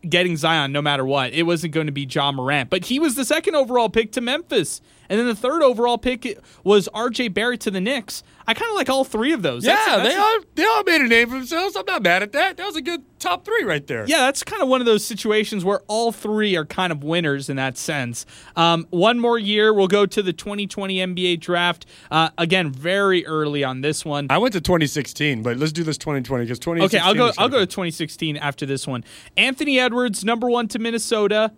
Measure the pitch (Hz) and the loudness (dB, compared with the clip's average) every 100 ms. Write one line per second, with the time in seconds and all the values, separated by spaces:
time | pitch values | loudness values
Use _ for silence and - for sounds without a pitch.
0 | 170 175 185 165 160 160 139 143 147 143 | 0 2 2 0 2 2 0 0 0 0
1 | 131 139 127 143 165 170 165 156 156 139 | 0 0 0 0 0 0 -2 -2 -2 -4
2 | 139 151 143 139 127 143 127 185 180 254 | -4 0 0 0 0 0 0 -4 -2 0
3 | 320 247 262 302 359 320 247 247 226 226 | 0 0 0 0 0 0 2 2 2 2
4 | 226 - 240 294 349 262 240 - _ _ | 0 -2 -4 -4 0 0 0 -6 _ _
5 | _ 208 240 220 247 320 285 226 240 240 | _ -2 0 0 -2 4 4 4 0 0
6 | 247 247 254 - - - 185 208 180 208 | -2 -4 -6 -12 -16 -6 4 4 4 -2
7 | 247 226 247 185 233 240 - 190 190 269 | -4 -2 -2 0 -2 -2 -4 -2 -2 -2
8 | - - - - - - 466 415 - 269 | -4 -14 -16 -8 -2 -2 0 -2 0 0
9 | 269 220 247 320 165 123 226 403 427 262 | 0 0 0 0 0 0 2 4 4 4
10 | - 370 427 453 - - 392 453 392 330 | 2 2 2 2 -2 0 2 2 4 4
11 | 254 233 233 262 247 330 381 381 381 349 | 6 4 4 -2 -4 -4 -2 -4 -4 0
12 | 185 180 208 277 381 359 381 320 277 339 | 2 2 2 0 -2 -2 -8 -6 -6 -8
13 | - _ 370 349 415 453 254 151 143 120 | -10 _ -4 -4 -2 -2 0 -2 -4 -6
14 | 107 311 262 285 - 427 277 254 240 214 | 0 2 2 0 -8 -4 0 2 4 2
15 | 208 214 220 214 214 208 175 202 - 214 | 0 -6 0 0 0 -2 -2 -2 -2 0
16 | 233 226 214 214 208 175 156 - 185 156 | 0 -2 -4 0 0 0 -2 -2 -2 -2
17 | 147 170 160 139 135 135 131 127 - 147 | -2 0 0 -2 -4 -4 -4 -4 -6 -4
18 | 120 120 - - - - 165 165 165 180 | -4 -8 -12 -20 -10 2 2 2 -2 2
19 | 208 240 233 233 202 208 214 214 190 202 | 4 4 2 0 0 2 4 4 4 4
20 | 196 - 185 165 202 208 202 - 196 190 | 2 0 -2 -4 -8 -8 -8 -6 -4 -2
21 | 185 180 180 175 - 175 175 170 - - | -4 -2 -2 -2 -2 0 0 -2 -10 -20
22 | - 156 160 - 170 185 160 131 156 196 | -2 2 2 0 0 2 0 -4 -2 0
23 | 196 185 - 156 151 147 135 131 143 151 | 2 2 0 -2 -2 -2 -2 -2 -4 -4
24 | 160 143 139 147 247 196 156 175 147 151 | -4 -6 0 2 2 0 0 2 2 -2
25 | 135 - 151 123 113 120 156 156 160 147 | -6 -2 -2 0 -2 -2 -2 -2 -4 -4
26 | - 143 120 131 117 120 - 170 190 202 | -4 -6 -4 -4 -4 -6 -4 0 2 2
27 | 175 214 240 - 202 269 185 - 175 160 | 2 4 2 2 2 2 0 -2 -6 -4
28 | 156 - 160 147 147 139 139 135 - 123 | -8 -4 -6 -4 -4 -4 -6 -4 -4 -6
29 | - - - - 233 262 294 262 254 240 | -8 -20 -6 0 0 2 0 2 2 2
30 | 247 196 196 233 247 240 226 220 226 226 | 0 -2 -2 0 0 0 0 -4 -4 -4
31 | - 226 208 214 214 | -2 0 2 2 0